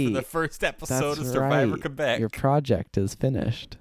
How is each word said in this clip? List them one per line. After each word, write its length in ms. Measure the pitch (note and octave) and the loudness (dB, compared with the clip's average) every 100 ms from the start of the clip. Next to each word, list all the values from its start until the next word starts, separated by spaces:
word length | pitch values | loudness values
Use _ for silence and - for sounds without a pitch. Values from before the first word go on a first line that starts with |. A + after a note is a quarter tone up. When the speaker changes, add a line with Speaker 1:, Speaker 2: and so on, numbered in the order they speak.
Speaker 1:
for 60 | B2+ | 2
the 40 | B2+ | 0
Speaker 2:
right. 100 | B2 | -4
Speaker 1:
first 360 | E3 D#3 - | -4 -4 -2
episode 520 | E3+ - - C3 D3 D3 | -4 -4 -2 0 0 -2
Speaker 2:
That's 40 | |
Speaker 1:
of 60 | B2+ | -2
Survivor 460 | C3 C3+ C3 A#2+ | 0 2 4 2
Speaker 2:
right. 80 | - | 0
Speaker 1:
Quebec. 400 | D#3 C#3 C#3 A2+ | -4 -2 0 0
Speaker 2:
Your 80 | A2 | -2
project 680 | - C3+ D3 C3 G2+ - - | 0 2 2 2 0 0 -2
is 160 | F#2+ | -2
finished. 640 | - C3 A#2+ - - - - | 0 0 0 0 -2 -6 -18